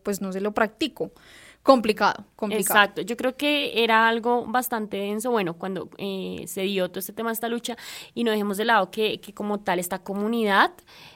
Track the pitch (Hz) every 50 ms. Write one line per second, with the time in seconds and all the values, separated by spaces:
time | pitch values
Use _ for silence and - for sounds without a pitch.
0 | - 208 202 180 196 190 185 190 196 208 208 - 220 208 - - 320 247 - -
1 | 240 208 - - - - - - - - - _ - - 269 247 214 214 214 -
2 | 208 185 - - - _ _ - 226 202 214 214 196 - 226 214 202 202 - -
3 | 147 185 240 - 247 262 254 - 294 294 294 285 285 - - 220 233 226 220 220
4 | 226 226 226 233 214 240 240 240 - 220 220 254 247 - 247 220 214 202 202 196
5 | 202 202 208 220 214 254 240 214 190 165 170 170 196 190 190 - - - - -
6 | 196 196 190 190 185 185 185 160 - 165 - 196 190 202 202 185 180 180 180 190
7 | 185 - 202 - 226 226 226 226 240 233 233 240 - - 226 - - - - -
8 | - - - 233 233 226 214 214 208 208 196 196 214 233 226 208 190 185 - 220
9 | 214 208 113 - - - - - 202 208 208 202 208 196 175 175 180 175 - 160
10 | - - 196 202 208 220 233 233 220 202 196 208 285 359 - - - - - -
11 | - - -